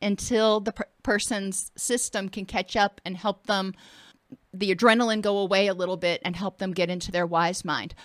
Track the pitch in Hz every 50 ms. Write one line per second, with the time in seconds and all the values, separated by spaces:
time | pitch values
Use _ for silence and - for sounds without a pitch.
0 | - 208 202 - - - 247 220 220 220 214 214 202 220 - - - - _ _
1 | - 254 - - - - 233 202 196 196 190 - - - _ - - - 247 247
2 | - - - 208 190 190 - 220 190 - - 240 285 - - 226 202 202 - -
3 | - 175 185 175 - 208 190 - _ - 208 196 190 190 185 - - - - -
4 | - - - _ _ - - - _ _ - 185 202 190 185 165 226 233 220 233
5 | 247 226 220 214 208 208 202 202 196 180 202 190 202 202 180 180 180 175 185 170
6 | 175 175 170 - - 180 180 170 202 190 - - 196 185 175 180 175 170 180 180
7 | - - 180 175 175 170 170 165 170 170 185 - - 175 151 123 104 165 - -
8 | -